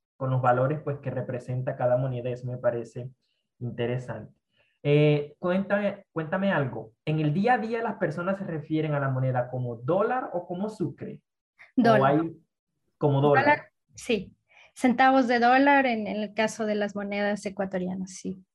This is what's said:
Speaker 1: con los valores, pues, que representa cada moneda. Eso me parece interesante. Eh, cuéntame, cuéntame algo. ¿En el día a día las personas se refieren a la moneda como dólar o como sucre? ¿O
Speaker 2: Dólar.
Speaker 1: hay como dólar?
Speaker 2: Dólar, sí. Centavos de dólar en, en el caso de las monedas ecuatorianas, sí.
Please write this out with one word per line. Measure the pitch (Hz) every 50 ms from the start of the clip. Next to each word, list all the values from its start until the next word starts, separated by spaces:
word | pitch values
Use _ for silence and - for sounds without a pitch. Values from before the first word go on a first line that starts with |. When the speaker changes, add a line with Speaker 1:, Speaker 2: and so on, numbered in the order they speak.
| _ _ _
Speaker 1:
con | - 135 127
los | 131 127
valores, | 123 123 123 127 131 135 151 151
pues, | - 143 - -
que | - 131
representa | 127 131 - - - - - - 127 127 127 143 127
cada | - 127 123 123
moneda. | 127 135 135 123 120 - 127
Eso | 123 123 -
me | 123 123
parece | - - 123 120 117 117 - - 127 120 131 - _ _ _ _ _ _ _ _ -
interesante. | 123 120 104 - 120 117 123 131 - - 110 - - - _ _ _ _ _ _ _ _ _ _
Eh, | - 147 147 147 151 151 147 147 143 - - -
cuéntame, | - 180 180 190 196 - 202 202 208 196 196 - - _
cuéntame | - 165 160 151 190 190 196 196
algo. | 185 156 139 123 110 113 113 - _ _ -
¿En | - 151 156
el | 156 147 147
día | 185 202 240 254
a | 233
día | 208 220 233 226
las | 226 208 202
personas | - 190 151 147 175 175 190 196 190
se | 190
refieren | 170 165 151 147 - 156 156 156 156 147
a | 143
la | 139 135
moneda | 131 127 127 131 127 127 123 -
como | - 127 123 120 120
dólar | 113 123 131 170 196 208 233 247 254 247 -
o | - 175 -
como | - 180 175 196 214
sucre? | 208 - 175 135 - - - - - - _ _ _ _ _ _ _ _ - _ -
¿O | -
Speaker 2:
Dólar. | 226 233 - 127 - -
Speaker 1:
hay | 147 156 165 165 - - _ _ _ _ _ _ _ _ _ _ _
como | - - 143 135 135
dólar? | 139 147 143 143 -
Speaker 2:
Dólar, | 294 294 294 - _ _ _ _ _ _
sí. | - - - 240 202 185 - - _ _ _ _ _ - _ _
Centavos | - - 254 233 240 262 262 269 269 262
de | 226 247 240
dólar | 233 240 254 262 277 285 285 277 262
en, | 254 233 220 214
en | 208 196
el | 214 214 202
caso | 202 - 220 214 214 - 226
de | 214 208
las | 208 208 202 202
monedas | 202 202 202 202 202 208 202 208 202 -
ecuatorianas, | 202 190 - 196 190 - 185 180 180 190 190 190 190
sí. | - - - 190 190 - - _